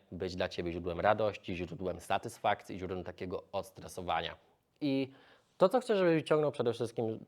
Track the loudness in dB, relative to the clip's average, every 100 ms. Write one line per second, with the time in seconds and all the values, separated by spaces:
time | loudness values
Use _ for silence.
0 | _ -6 -4 -2 -2 -2 -4 -4 -4 2
1 | 4 4 2 -2 -6 -4 -6 -4 -6 -6
2 | -2 -2 -2 -2 0 0 -4 -8 -6 -6
3 | -8 -8 -8 -8 -6 -6 -6 -12 -12 -8
4 | -2 -2 -2 -8 _ _ _ _ 0 0
5 | -2 -6 -20 -20 _ 2 4 4 2 4
6 | 6 4 4 2 4 2 0 0 -4 -2
7 | -2 -4